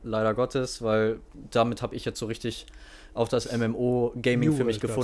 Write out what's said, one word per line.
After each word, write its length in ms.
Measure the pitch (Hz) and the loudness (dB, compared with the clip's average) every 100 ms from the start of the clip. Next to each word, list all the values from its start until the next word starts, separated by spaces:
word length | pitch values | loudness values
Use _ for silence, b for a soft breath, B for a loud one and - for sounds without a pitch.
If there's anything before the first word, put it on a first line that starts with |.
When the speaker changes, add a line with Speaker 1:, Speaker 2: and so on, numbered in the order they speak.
Speaker 1:
leider 320 | 117 110 110 | -4 0 2
Gottes, 480 | 107 127 135 127 - | 2 0 0 -4 -2
weil 380 | 113 110 110 113 - - - | 2 4 2 0 -8 -20 0
damit 320 | 120 120 113 | 2 2 0
hab 100 | 117 | -6
ich 120 | 113 | -6
jetzt 140 | - - | -6 -6
so 80 | 110 | -6
richtig 400 | 113 117 - - B B B B | -6 -6 -8 -12 B B B B
auch 140 | - 117 | -2 0
das 180 | 123 - | 0 0
M 160 | 117 | 0
M 120 | 113 117 | 0 0
O-Gaming 720 | 123 123 117 123 123 123 156 | 0 2 0 0 2 4 4
Speaker 2:
New 60 | 147 | 4
Speaker 1:
für 80 | |
mich 120 | 120 110 | 2 0
Speaker 2:
World 60 | |
gab's 120 | 113 110 | -2 0